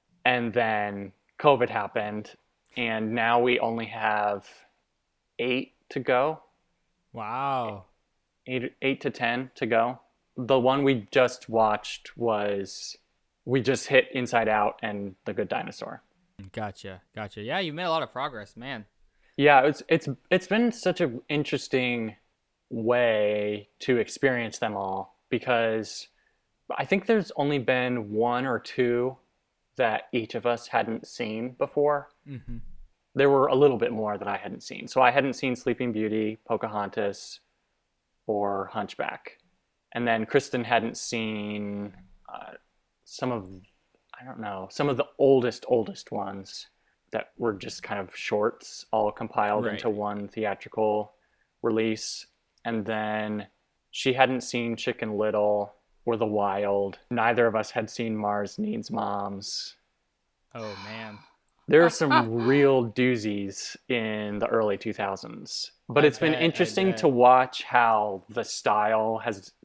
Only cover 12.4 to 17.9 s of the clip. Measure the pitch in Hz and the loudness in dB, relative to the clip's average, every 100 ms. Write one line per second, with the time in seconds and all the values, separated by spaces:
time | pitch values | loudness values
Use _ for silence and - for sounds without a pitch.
12.4 | 104 101 95 - - - _ _ _ _ | 0 -4 -6 -10 -14 -16 _ _ _ _
13.4 | - 135 120 127 - 135 - 131 123 120 | -2 0 2 0 4 4 4 0 0 2
14.4 | 110 107 104 - 113 104 101 95 - 101 | 2 2 2 -2 -6 -6 -8 -10 -8 -6
15.4 | 101 - - - - - _ _ _ - | -4 -4 -6 -10 -12 -14 _ _ _ -20
16.4 | 98 - 104 - 98 92 _ - 104 - | -16 -10 -10 -10 -16 -16 _ -12 -12 -10
17.4 | 107 175 175 151 180 | -6 -4 -4 -6 -4